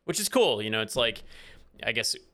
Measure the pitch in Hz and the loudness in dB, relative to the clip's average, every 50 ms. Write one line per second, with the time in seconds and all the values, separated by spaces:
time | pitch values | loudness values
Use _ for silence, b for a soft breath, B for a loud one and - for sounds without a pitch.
0 | _ 165 165 202 208 - - 262 226 165 120 104 107 110 110 110 110 104 - 131 | _ -4 -4 -2 -2 2 4 4 4 4 4 0 -2 -2 -2 -2 -2 -2 0 0
1 | 120 117 - - - B B B B B B B B B B - - 120 113 117 | 2 2 0 -2 -8 B B B B B B B B B B -8 -4 -2 -2 0
2 | 110 - - - - _ | 0 -2 -4 -6 -10 _